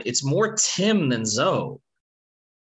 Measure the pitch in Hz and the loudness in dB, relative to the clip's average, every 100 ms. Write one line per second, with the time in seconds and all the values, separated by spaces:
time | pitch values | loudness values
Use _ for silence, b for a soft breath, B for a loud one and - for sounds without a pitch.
0 | 107 127 139 170 220 - - - 208 214 | -2 -2 0 0 0 0 -2 0 2 2
1 | 143 117 107 107 180 123 69 - _ _ | 2 0 0 0 0 0 -2 -10 _ _
2 | _ _ _ _ _ _ | _ _ _ _ _ _